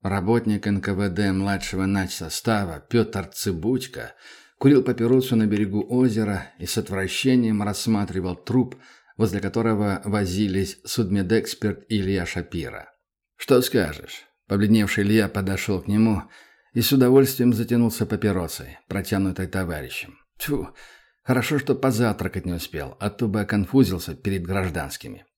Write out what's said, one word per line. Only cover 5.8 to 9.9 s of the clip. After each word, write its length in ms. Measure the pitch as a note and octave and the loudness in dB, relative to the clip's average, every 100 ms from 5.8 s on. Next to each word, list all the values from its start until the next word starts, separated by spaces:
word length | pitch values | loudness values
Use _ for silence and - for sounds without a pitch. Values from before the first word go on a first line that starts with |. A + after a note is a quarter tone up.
| - | -2
озера 640 | B2 C3 A2 G#2+ F#2+ - _ | 2 2 2 -2 -4 -8 _
и 60 | E2+ | -6
с 120 | - | -6
отвращением 880 | - F#2+ F#2+ - C3+ B2+ A#2 G#2+ | -4 -4 -4 -2 2 4 4 0
рассматривал 720 | G#2 G2+ - G#2+ G2 F#2 F2+ F2 | -2 -4 0 0 0 -2 -4 -6
труп, 400 | - A#2 B2+ - - - _ - | -2 0 0 -4 -20 -20 _ -2
возле 240 | A2 F#2+ | 0 0
которого 600 | G2 A2+ A2+ G#2+ G#2 | -2 -2 0 2 0